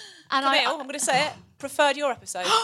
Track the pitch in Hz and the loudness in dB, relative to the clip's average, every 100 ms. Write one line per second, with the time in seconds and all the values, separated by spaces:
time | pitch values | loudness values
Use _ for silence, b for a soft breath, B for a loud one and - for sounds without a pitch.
0 | B B - 269 269 285 247 311 262 294 | B B -6 -2 2 2 2 -2 -8 -4
1 | - 262 302 - - - 277 - 294 277 | 0 2 0 -6 -18 -14 -6 2 2 2
2 | 285 220 190 180 180 453 | -2 -4 -8 -4 0 0